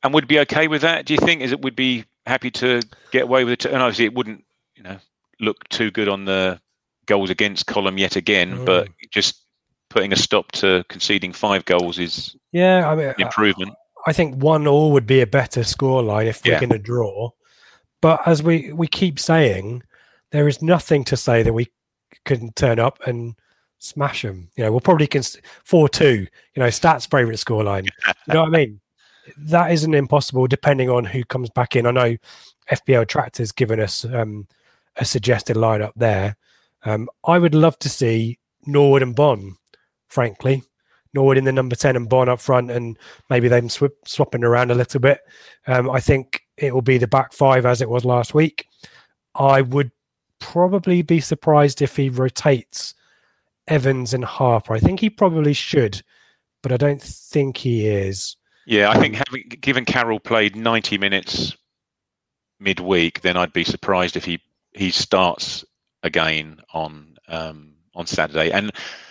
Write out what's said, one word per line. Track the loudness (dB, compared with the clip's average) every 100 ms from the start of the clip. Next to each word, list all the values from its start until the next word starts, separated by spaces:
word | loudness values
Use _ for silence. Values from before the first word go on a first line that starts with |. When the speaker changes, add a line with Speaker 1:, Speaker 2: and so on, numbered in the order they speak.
Speaker 1:
and | 0
would | 0 2
be | 2
okay | 2 0 0
with | 0
that, | 0 -2 -2
do |
you | 0
think? | 2 0
Is | -2
it, | -4
would | -6 -4
be | -2 -2 -6 _ -6
happy | -4 -4
to | -4 0 0 -2 _ _
get | -2
away | 2 2
with | 0
it? | -2 -2
And | 0
obviously | 0 2 0
it |
wouldn't, | 0 -6 -10 _ _ _
you | _
know, | -20 -20 _ _ _ _
look | -6 -6 -8
too | -6 -4
good | -2 -2
on | -2
the | -2 -2 -2 -4 _ _ _ _ -2
goals | 0 0
against | -2 -2 -2 -6
column | -4 -4 -2
yet | -2 -2
again, | 0 0 0 -2
Speaker 2:
Mm. | 0
Speaker 1:
but | 2 0 -10 -6
just | -2 -2 -4 _ _ _ _ _
putting | -2 0
a | 0
stop | 0 -2 -2
to | -2 2 2 -2
conceding | -8 -4 -2 -4
five | -4 -2 -2
goals | 2 0 0 -4
is | -6 -8 -12 -18 _
Speaker 2:
Yeah, | 0 2 4 2
I |
mean, | -2 -4
Speaker 1:
an | -4
improvement. | -4 0 0 0 -6 -12 _ -8 -4
Speaker 2:
I, |
I |
think | 0 -2 0
one | 2 2 4
all | 4 4
would | 4 4
be | 4
a | 4
better | 2 0 -2
scoreline | -4 -2 0 0 0 0 -2
if | -2
we're | 0
Speaker 1:
Yeah. | 0
Speaker 2:
gonna | -2 -6
draw. | -6 -4 -4 -6 -10 -10 _ _ _ _ _ _
But | 2 2 2
as | 2
we, | 2 0 -2
we | -4 -4
keep | -2 -2 -2
saying, | 0 4 4 0 -6 -10 -14 _ _ _ _
there | 0 0
is | 0
nothing | 2 0 2 0 2
to | -2
say | 0 2
that | 2
we | 0 -4 _ _ _ _ _
couldn't | -4 -4 -4
turn | -2 0 2
up | 0 -2
and | -8 -8 -8 -14 _ _ _ _
smash | -14 -6 -6 -4
'em. | -10 -10 -14 -6
You |
know, | -2
we'll | 0
probably | 2 4 2
cons-, | 0 -4 -10 -20 -20
four | 0 4 4
two, | 4 4 2 -2 -12 _
you | -2
know, | -2
Stats' | 2 2 0 0
favourite | 0 0 -2
scoreline. | -4 -2 0 -2 -4 -4 -4 -4 -2
You |
know | 0
what | 2
I | 2
mean? | 0 -4
Speaker 1:
<laughs> | _ _ _ _ -20 -16
Speaker 2:
That | 0 2 2
isn't | 0 2
impossible | 0 2 0 2 0 0
depending | 2 2 2 2
on | 0
who | -2 -6
comes | -6 -6 -6
back | -4 0 0
in. | 2
I |
know | 2 2 -2 -8 -20 -20 _ -6
F | -4
P | 2
L | 2
Tractor's | 2 -2 -6 -8 -10
given | -4 -2 -2
us, | -4 -6
um, | -6 -6 -6 -8 -16 _ _ _ _ -8
a |
suggested | -4 -2 0 0 0 0
lineup | 0 0 -4 -2
there. | 0 0 -2 -6 _ _ _ _
Um, | -6 -4 -6 -8
I | 0 2
would | 4
love | 4 4 2
to | -6
see | -2 0 0 -2 -8 _ _ -2
Norwood | 4 6 4
and | 2
Bonne, | 2 2 2 -4 -18 _ _ _ _ _
frankly. | -4 -4 -2 -2 -2 -4 _ _ _ _
Norwood | 0 4 4
in |
the | 2
number | 0 -2 0
ten | 0 0
and | 0
Bonne | 2 2
up | 0
front, | 0 0 0
and | -4 -6 -10 -18 -20 _
maybe | 0 4
them | 2 0
sw-, | -2 -2 -4 -10
swapping | -4 -2 0
around | 2 2 2
a |
little | 0 0 0
bit. | 2 2 _ -20 -20 -14 -2
Um, | 0 0
I | 0
think | 2 0 0 -12 -14 -6
it | -2
will | 0
be | 2 2
the | 4
back | 2 0
five | 0 4 4 2
as | 0
it | -2
was | -2
last | 0 0 0
week. | 0 0 -2 -14 _ -20 _ _ _ _
I | -2 2 4
would | 2 0 -2 -6 _ _ _ _
probably | -8 0 0 0 0 0
be | 2 0
surprised | 0 -2 4 4 4 2
if | -2 -2
he | -4
rotates | -2 -2 0 0 0 -2 -14 -14 -16 _ _ _ _ _ _ -4
Evans | 0 0 -2 -4
and | -6
Harper. | -6 -2 2 2 0
I | 0
think | 0 2
he | -2
probably | 0 0 2 0
should, | 0 0 0 0 -2 -14 _ _ _ _ _
but | -4
I | 0
don't | 0 -2
think | -8 -18 -6 -2 -2 -4
he | -4 -2 0
is. | -2 -4 -6 -10 -14 _ _ -2
Speaker 1:
Yeah, | 4 4
I | 4
think | 2 0
Speaker 2:
Um, | -8
Speaker 1:
having, | -8 -16 -8
given | -2 -2
Carroll | -2 -2 0 -2
played | 0 0 0 0
ninety | -2 -2 -2 -2
minutes | -2 -2 -4 -6 -6 -10 _ _ _ _ _ _ _ _ _ _
midweek, | -6 -4 0 0 0 -2
then | -2 -2
I'd | -2
be | -2
surprised | -6 -6 -2 -2 -2 -4
if |
he, | -8 -10 -12 _ _
he | -6 -4
starts | -4 0 2 2 -2 -8 -12 -16 _ _ _
again | -6 -2 -2 -4 -8 -16 _
on, | -10 -10 -12 -20 _ _
um, | -10 -10 -14 -20 _ _
on | -16 -6
Saturday. | -2 -2 0 0
And | 0 -4 -10 -16 -18 -20